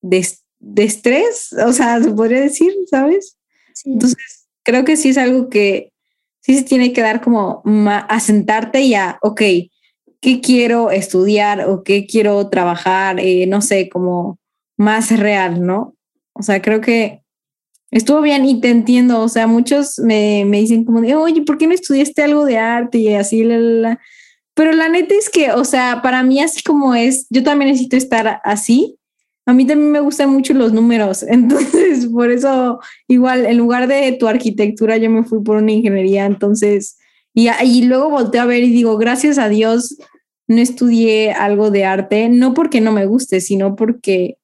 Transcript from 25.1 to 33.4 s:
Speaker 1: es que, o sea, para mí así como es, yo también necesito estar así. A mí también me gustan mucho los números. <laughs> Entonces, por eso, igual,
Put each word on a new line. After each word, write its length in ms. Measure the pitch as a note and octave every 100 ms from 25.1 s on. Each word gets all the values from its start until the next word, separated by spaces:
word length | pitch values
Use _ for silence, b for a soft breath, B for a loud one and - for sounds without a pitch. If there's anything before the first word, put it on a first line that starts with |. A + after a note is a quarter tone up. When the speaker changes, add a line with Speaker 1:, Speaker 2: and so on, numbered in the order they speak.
| G4+
Speaker 1:
es 140 | G#4
que, 220 | - C#4+
o 120 | A#3 B3+
sea, 360 | C4+ B3+ A#3+
para 180 | B3+ B3+
mí 160 | B3+ C4+
así 200 | D#4+ -
como 300 | - D4 C#4 A#3+
es, 320 | A#3 C4+ -
yo 140 | B3
también 280 | C4 C#4+ C#4
necesito 240 | C4+ B3+ B3+
estar 420 | C4 A#3 A3 -
así. 540 | - G#3 - A#3+ G4 - _ _ _ _ -
A 60 |
mí 120 | B3 C4
también 260 | D4 D4+
me 80 | D4
gustan 280 | C#4+ D4+ C#4
mucho 240 | C4+ C4+
los 200 | C4+ A3+
números. 500 | A3 A3+ A#3 G#3 F#3+
<laughs> 40 | -
Entonces, 800 | A#3+ A#3+ C#4 D4 D#4+ F#4 C#4 A#3+
por 220 | A#3 A#3+
eso, 480 | A#3+ C4+ C4 B3+ A#3+ B B _
igual, 380 | B3+ B3+ B3+